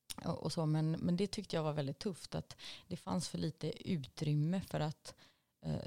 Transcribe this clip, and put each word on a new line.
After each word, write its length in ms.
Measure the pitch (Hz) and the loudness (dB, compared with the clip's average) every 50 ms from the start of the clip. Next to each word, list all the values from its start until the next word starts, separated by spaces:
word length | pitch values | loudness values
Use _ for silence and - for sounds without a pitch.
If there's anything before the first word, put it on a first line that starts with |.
| _ - - - - | _ -12 -10 -4 -2
och, 140 | - 170 - - | -2 -2 0 -2
och 100 | 170 - | -2 0
så, 140 | - 160 | 2 2
men, 240 | 156 151 156 156 160 160 | 4 4 4 4 2 2
men 240 | - - 175 175 | 2 2 2 4
det 100 | 175 202 | 4 2
tyckte 300 | 196 - - 196 - - | 0 -2 -4 -4 -2 0
jag 60 | 170 156 | 0 2
var 100 | 156 147 | 2 2
väldigt 260 | 151 143 135 147 - | 0 0 -2 -2 -2
tufft, 360 | - 214 175 - - - - | -4 -4 -4 -6 -8 -6 -6
att 220 | 160 - - - - - - - - - | -6 -6 -6 -10 -14 -14 -14 -14 -14 -10
det 100 | - 180 | -10 -10
fanns 320 | - - - 185 185 160 - | -8 -4 -2 0 0 0 0
för 100 | - 175 | -2 -2
lite 520 | 170 160 156 - - 156 - - - - 190 | 0 -2 -2 -2 -4 -4 -4 -4 -2 0 0
utrymme 680 | 160 131 - - - 156 147 147 147 147 160 180 196 | 0 -2 -4 -6 -2 2 4 4 6 4 4 2 0
för 200 | - - - 156 | 0 0 0 0
att, 340 | 151 156 156 - - - - - - - _ _ _ _ _ _ | 0 0 -2 -4 -10 -18 -18 -18 -20 -20 _ _ _ _ _ _
eh, 200 | - 156 151 - - | -4 -2 -2 -2 -2